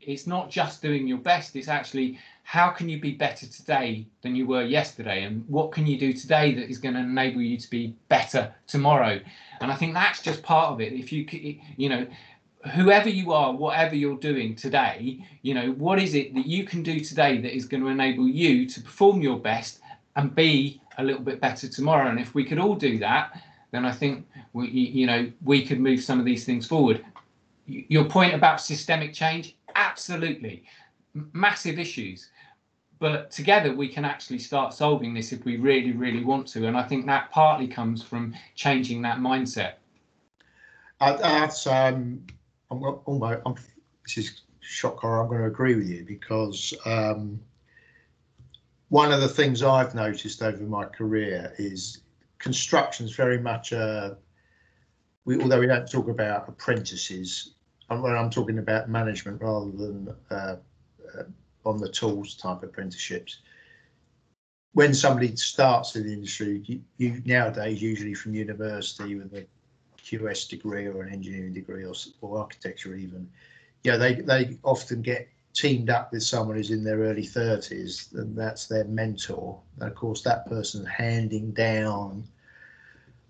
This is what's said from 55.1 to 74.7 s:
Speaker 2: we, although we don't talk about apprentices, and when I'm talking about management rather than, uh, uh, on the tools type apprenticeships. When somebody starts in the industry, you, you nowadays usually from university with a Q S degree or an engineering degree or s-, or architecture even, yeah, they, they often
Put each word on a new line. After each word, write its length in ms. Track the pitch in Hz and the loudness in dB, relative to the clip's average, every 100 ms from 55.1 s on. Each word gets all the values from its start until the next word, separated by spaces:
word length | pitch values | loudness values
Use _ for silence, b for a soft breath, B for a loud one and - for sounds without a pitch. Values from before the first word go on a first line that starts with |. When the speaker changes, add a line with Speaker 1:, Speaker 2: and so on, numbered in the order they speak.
| _ 127 | _ -2
Speaker 2:
we, 160 | 127 | 2
although 180 | 131 131 | 4 6
we 60 | 123 | 6
don't 240 | 123 - | 2 0
talk 180 | 131 117 | -4 -2
about 380 | 110 104 104 - | -2 -2 -2 -6
apprentices, 1040 | - - 110 95 92 - 92 90 - - _ _ _ - | -6 -2 -2 -2 -8 -8 -8 -10 -10 -12 _ _ _ -8
and 140 | 117 | -4
when 120 | 127 120 | 0 0
I'm 140 | 117 | 0
talking 300 | 127 113 110 | -2 -2 -2
about 300 | 104 110 113 | 0 0 0
management 520 | 113 113 95 101 104 | -2 -2 -4 -8 -6
rather 300 | 110 107 101 | -4 -2 -4
than, 420 | 98 104 101 98 - - | -6 -8 -8 -10 -12 -10
uh, 260 | 101 95 90 _ _ _ _ - - | -8 -8 -10 _ _ _ _ -18 -16
uh, 60 | - - _ _ | -16 -18 _ _
on 140 | 110 107 | -4 -2
the 120 | 98 | -4
tools 440 | - 113 101 98 - | -2 -2 -2 -6 -8
type 280 | 92 90 | -6 -6
apprenticeships. 800 | 92 - 95 - - 92 - - b b b b b b _ _ _ _ _ _ _ | -10 -10 -10 -8 -8 -8 -10 -18 b b b b b b _ _ _ _ _ _ _
When 200 | - 143 135 | 6 6 6
somebody 400 | 139 123 120 113 | 4 4 0 0
starts 600 | - - 131 117 - 113 | -2 4 6 4 0 -6
in 120 | 107 | -6
the 60 | |
industry, 480 | 104 98 - 104 101 101 | -6 -8 -6 -4 -4 -6
you, 160 | 123 - - | -12 -10 -2
you 240 | 123 120 | -2 -2
nowadays 580 | 123 123 110 110 107 104 | 0 2 0 -2 -6 -4
usually 340 | 110 107 104 98 | -4 -4 -6 -8
from 180 | 107 | -6
university 800 | 107 107 104 107 104 98 - 101 101 | -6 -6 -6 -8 -6 -8 -8 -8 -8
with 160 | 95 98 | -10 -14
a 100 | 92 _ _ _ _ _ | -16 _ _ _ _ _
Q 300 | - 113 107 | -10 -6 -6
S 200 | 95 - | -6 -8
degree 400 | - 107 101 101 | -10 -8 -6 -6
or 160 | 95 | -8
an 100 | 95 | -10
engineering 400 | 98 92 95 92 | -10 -10 -10 -10
degree 300 | 90 92 95 92 | -10 -12 -12 -12
or 60 | |
s-, 220 | - - - | -12 -14 -16
or 180 | 101 107 | -10 -8
architecture 560 | 104 - 95 - 95 95 | -8 -10 -12 -12 -14 -12
even, 340 | 92 90 - b b b b b | -12 -12 -16 b b b b b
yeah, 120 | 127 117 | 2 4
they, 200 | 127 123 | 4 2
they 420 | 139 131 127 - | 4 4 2 -2
often 400 | 135 | 0